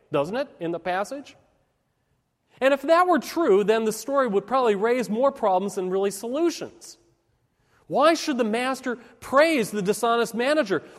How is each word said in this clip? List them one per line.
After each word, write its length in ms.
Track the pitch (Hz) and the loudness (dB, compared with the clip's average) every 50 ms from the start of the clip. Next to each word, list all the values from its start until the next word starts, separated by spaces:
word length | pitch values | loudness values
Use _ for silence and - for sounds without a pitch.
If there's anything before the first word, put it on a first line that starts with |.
| _ - | _ -4
doesn't 240 | 151 143 143 170 214 | -2 -2 -2 -2 -4
it, 120 | 262 294 - - - | -6 -6 -8 -10 -8
in 100 | 170 165 | -6 -6
the 100 | 170 165 | -6 -6
passage? 560 | - 185 175 190 202 - 269 285 269 - - _ _ _ _ _ _ _ _ _ _ _ _ _ _ _ _ _ _ _ _ _ _ _ _ - | -4 -4 -4 -4 -4 -6 -10 -14 -16 -18 -20 _ _ _ _ _ _ _ _ _ _ _ _ _ _ _ _ _ _ _ _ _ _ _ _ 0
And 140 | 254 269 285 | 0 0 0
if 80 | 277 | 0
that 240 | 277 302 330 339 370 | 2 2 4 4 4
were 140 | 359 339 262 | 4 2 0
true, 420 | - - - - 339 254 190 202 | 0 -2 -4 0 2 4 4 4
then 220 | 208 190 220 226 226 | 4 2 2 2 0
the 80 | 214 | -2
story 340 | 208 - - 277 277 277 262 | -4 -4 -6 -2 0 0 0
would 200 | 233 196 202 196 | 0 0 -2 -2
probably 280 | - 247 262 254 226 208 | 0 0 0 2 2 2
raise 340 | 185 214 233 247 254 214 170 | 2 0 0 0 0 -2 -4
more 220 | 208 226 269 277 | -2 0 0 0
problems 460 | 269 - 226 202 185 185 196 202 - | 0 0 0 2 2 2 0 -2 -6
than 140 | 196 185 185 | -6 -4 -2
really 200 | 185 190 202 202 | -2 -2 -2 -2
solutions. 880 | 196 - - 233 254 302 339 339 - - - 98 - - - - - _ _ _ _ _ _ _ _ _ _ _ _ _ _ _ _ _ _ | -4 -6 -8 -6 -2 0 0 0 -2 -4 -10 -14 -16 -18 -20 -20 -20 _ _ _ _ _ _ _ _ _ _ _ _ _ _ _ _ _ _
Why 280 | - 165 233 285 330 330 | -4 0 4 4 4 4
should 220 | 302 - 311 269 | 2 0 -2 -2
the 60 | 240 | -2
master 540 | 240 214 214 240 247 262 262 262 - 262 226 - - - - - | 0 -2 -2 -2 -2 -4 -4 -6 -6 -8 -8 -8 -10 -20 -20 -18
praise 500 | - - 247 269 311 330 320 254 202 - | -6 0 4 4 4 4 4 2 0 -2
the 100 | 202 208 | -4 -4
dishonest 540 | 180 196 196 - 240 233 233 233 226 - - | -2 -2 -2 0 0 0 2 0 0 -2 -2
manager? 480 | 226 240 277 302 311 262 190 185 143 - - - | -2 -2 0 0 0 0 0 -2 -4 -4 -8 -16